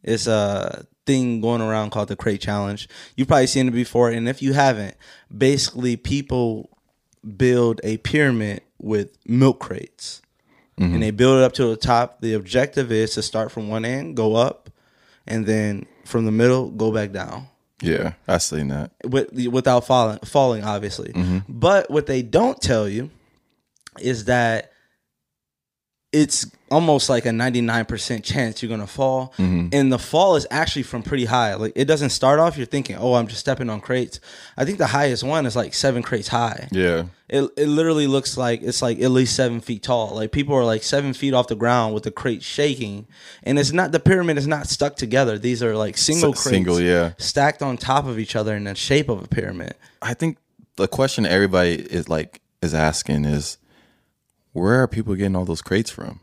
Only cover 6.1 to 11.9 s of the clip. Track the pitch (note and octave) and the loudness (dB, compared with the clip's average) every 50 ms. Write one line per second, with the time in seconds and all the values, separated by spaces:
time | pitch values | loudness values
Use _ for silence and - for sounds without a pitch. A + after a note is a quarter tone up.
6.1 | C#3 C#3+ C#3 - C3 B2+ B2 A#2 A2 G#2+ - - _ _ _ _ _ _ _ _ | -2 -2 -2 -2 -2 0 0 0 -2 -4 -10 -14 _ _ _ _ _ _ _ _
7.1 | _ _ - G#2+ G2+ F#2+ B2 B2+ B2 B2 A#2+ A#2 A2+ - - G#2+ A2 G#2+ _ - | _ _ -16 -16 -2 2 2 4 4 4 4 2 2 0 -4 -4 -4 -4 _ -2
8.1 | - D3+ D3 C#3 B2 A2+ G#2+ G#2 G2+ - _ _ _ _ - G#2 G#2+ G#2 G2+ - | 2 2 4 4 2 0 -2 -4 -6 -8 _ _ _ _ -6 -2 -2 -2 -2 -4
9.1 | _ _ _ - A#2 B2 C3+ C3+ B2+ - - - - - - - _ _ - - | _ _ _ 0 4 6 6 6 4 2 -4 -10 -10 -10 -12 -14 _ _ -16 -14
10.1 | - - _ _ _ _ _ _ _ _ _ _ _ - F#2 F2 F2 E2 A2+ G#2+ | -14 -16 _ _ _ _ _ _ _ _ _ _ _ 0 0 2 2 2 0 0
11.1 | G#2+ G#2 B2 C3 C3+ C3 C3 B2 - - C3+ A#2 A2 - - B2 | 2 4 6 6 8 6 6 4 4 2 0 0 0 -2 0 2